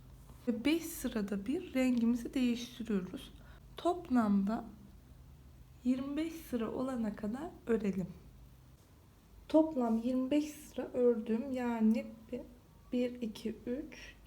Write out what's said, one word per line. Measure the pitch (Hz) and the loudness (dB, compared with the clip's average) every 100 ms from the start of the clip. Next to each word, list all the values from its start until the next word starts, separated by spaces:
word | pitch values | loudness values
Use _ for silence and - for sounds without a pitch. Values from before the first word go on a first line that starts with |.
| - - - - - | -20 -20 -20 -6 -4
ve | 214 277 | 0 2
beş | 330 | 2
sırada | - - 247 220 196 202 196 | 0 -6 -4 -2 -2 -2 -2
bir | 339 359 | -4 -2
rengimizi | 262 254 240 226 240 - | 2 4 4 4 2 0
değiştiriyoruz. | 269 247 233 - - 226 196 180 269 - - - - - - | 2 2 2 -4 -8 -2 0 -2 -8 -12 -18 -20 -20 -18 -2
Toplamda | 339 349 - 254 208 202 196 240 - - - - - - - - - - - - | 0 0 2 4 6 4 4 0 -4 -14 -20 -20 -20 -20 -20 -20 -20 -20 -20 -4
yirmi | 247 262 277 294 | 0 0 0 -2
beş | 330 | -4
sıra | - - 240 220 | -6 -6 -2 -2
olana | - 262 254 214 208 | -2 -2 0 -2 -2
kadar | 208 254 349 - - | -4 -4 -6 -8 0
örelim. | 226 208 185 165 - - - - - - - - - - - - - - | 2 2 0 -4 -8 -18 -20 -20 -20 -20 -20 -20 -20 -20 -20 -20 -20 4
Toplam | 311 320 269 233 226 | 6 6 2 2 2
yirmi | 240 254 262 | 2 0 2
beş | 294 302 | 2 0
sıra | - - - 277 | -6 -10 -8 -4
ördüm. | 254 240 220 214 226 277 | 4 4 4 2 -2 0
Yani | 254 240 233 220 240 - - - 247 - - - - - | -2 -2 4 4 4 0 -12 -10 -10 -10 -18 -20 -20 -4
bir, | 247 247 247 | 0 0 -2
iki, | 220 - 220 - 240 | -6 -6 -8 -6 -6
üç, | 262 - - - - | -6 -6 -14 -18 -6